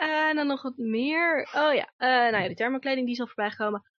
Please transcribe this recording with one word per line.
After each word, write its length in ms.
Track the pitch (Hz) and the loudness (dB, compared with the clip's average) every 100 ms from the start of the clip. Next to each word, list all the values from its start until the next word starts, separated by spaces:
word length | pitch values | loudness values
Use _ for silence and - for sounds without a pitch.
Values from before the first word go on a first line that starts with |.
| 311 311 311 | -2 2 2
En 80 | 302 | 2
dan 100 | 285 | 0
nog 160 | 269 | -2
wat 140 | 262 254 | -6 -6
meer. 720 | 226 220 269 311 339 302 - | -2 0 0 2 2 0 -2
Oh 200 | - 302 | 0 2
ja, 180 | 269 - _ | 2 -2 _
eh, 120 | 254 | 2
nou 340 | 254 240 214 | 4 4 2
ja, 40 | 185 | -2
die 100 | 170 | -2
thermokleding 480 | 233 269 277 262 | -2 -2 -2 -2
die 100 | 247 | -2
is 60 | 240 | -4
al 60 | 233 | -6
voorbij 240 | - 208 | -4 -4
gekomen. 400 | - 214 208 - | -2 -4 -6 -10